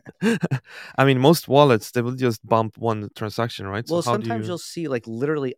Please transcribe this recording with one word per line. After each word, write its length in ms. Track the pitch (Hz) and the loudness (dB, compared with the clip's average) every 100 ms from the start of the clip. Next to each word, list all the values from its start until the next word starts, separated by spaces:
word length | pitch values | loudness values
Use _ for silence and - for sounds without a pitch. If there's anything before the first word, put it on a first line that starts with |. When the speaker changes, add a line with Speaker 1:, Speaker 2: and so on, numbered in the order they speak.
| - - | -20 -4
Speaker 1:
<laughs> 0 | |
Speaker 2:
<laughs> 760 | 202 220 - 131 - - - - | -2 0 -2 -6 -8 -20 -8 2
I 80 | 135 | 4
mean, 140 | 131 | 6
most 280 | 139 170 - | 6 4 4
wallets, 440 | 139 143 110 - | 6 6 6 0
they 100 | 123 | -4
will 140 | 120 127 | -2 0
just 280 | 123 110 - | -2 -2 0
bump 300 | 113 113 - | 0 0 -4
one 320 | 113 107 101 | -4 -4 -8
transaction, 540 | - 107 - 120 - 98 | -8 -8 -4 -6 -6 -8
right? 200 | 101 123 | -8 -4
So 80 | 170 | -2
Speaker 1:
Well, 60 | |
Speaker 2:
how 160 | 127 117 | 0 -2
do 60 | |
Speaker 1:
sometimes 220 | 113 113 135 | -2 -6 -6
Speaker 2:
you 60 | |
Speaker 1:
you'll 60 | 175 | -8
see, 300 | - 175 151 | -10 -10 -6
like, 180 | 123 117 | -6 -6
literally 480 | 113 143 151 131 | -6 -4 -2 -4